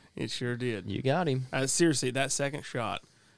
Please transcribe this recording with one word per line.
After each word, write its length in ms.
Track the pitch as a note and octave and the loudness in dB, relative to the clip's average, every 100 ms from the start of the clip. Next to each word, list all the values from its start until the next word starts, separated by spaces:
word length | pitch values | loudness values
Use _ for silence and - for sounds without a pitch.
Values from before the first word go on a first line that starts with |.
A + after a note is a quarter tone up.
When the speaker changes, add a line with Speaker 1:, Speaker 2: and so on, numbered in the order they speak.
| - - | -16 -6
Speaker 1:
It 140 | G#2+ | -6
sure 260 | - B2 A#2+ | -4 -4 -2
did. 320 | B2 G#2 F#2+ | -2 -2 -2
Speaker 2:
You 100 | G2+ | 0
got 260 | C3 D#3+ E3 | 2 2 2
him. 200 | C3 C3 | 0 -2
Speaker 1:
Uh, 140 | C3+ C3+ | -2 0
seriously, 460 | - E3+ C3 - | 4 6 4 0
that 200 | B2+ C#3 | 0 0
second 340 | - C#3 C#3+ - | 0 -2 -4 -6
shot, 360 | B2+ G#2+ F#2+ - _ _ | -4 -2 -4 -8 _ _